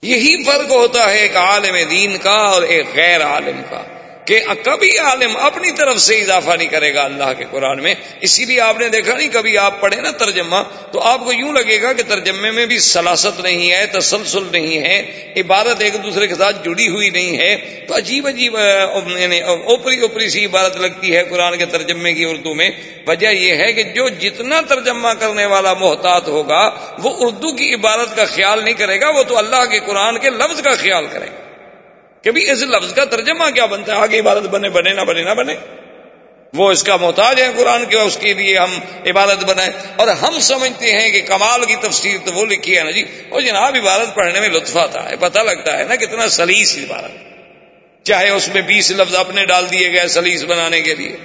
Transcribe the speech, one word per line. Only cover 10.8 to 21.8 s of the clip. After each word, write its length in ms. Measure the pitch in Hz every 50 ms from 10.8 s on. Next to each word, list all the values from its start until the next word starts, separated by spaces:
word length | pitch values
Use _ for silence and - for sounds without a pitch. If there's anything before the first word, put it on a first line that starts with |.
| - -
تو 80 | - -
آپ 200 | - 226 247 262 240
کو 80 | 240 254
یوں 200 | 233 254 294 302
لگے 280 | 277 240 214 220 214
گا 120 | 202 247 262
کہ 100 | 240 233 -
ترجمے 440 | 208 196 180 185 190 190 202 220
میں 140 | 220 226 240
بھی 140 | 226 240 220
سلاست 600 | - - - 175 170 175 180 - - 208 196 175
نہیں 320 | 180 185 180 175 175 175
ہے، 140 | 175 185 208
تسلسل 580 | 208 202 190 170 - - 208 214 - - 202 190 180
نہیں 280 | 165 175 160 160 160 156
ہے، 320 | 151 170 185 202 220 - - - - - - 190
عبارت 440 | 190 170 185 196 214 233 240 220
ایک 120 | 214 208 202
دوسرے 340 | 214 196 208 185 185 208 202
کے 80 | 175
ساتھ 300 | 156 185 202 202 196 156
جڑی 220 | 170 170 180 233 220
ہوئی 220 | 175 208 208 196
نہیں 280 | 175 180 180 180 170 123
ہے، 180 | 160 185 208 - - - - - - -
تو 100 | - -
عجیب 300 | 208 - 254 277 285 277
عجیب، 300 | 269 240 247 240 220 220
آ، 600 | 208 202 196 196 196 185 - 202 180 175 180 180
یعنی 220 | 180 180 175 170
اوپری 580 | - 180 175 170 170 - 233 247 254 262 262 247
اوپری 300 | 240 220 226 220 226 202
سی 160 | - 196 208
عبارت 320 | 202 180 185 190 185 185 180
لگتی 380 | 180 180 170 - - 185 165
ہے 80 | 170 180 175
قرآن 280 | 175 180 175 175 175 175
کے 80 | 175
ترجمے 480 | 170 170 165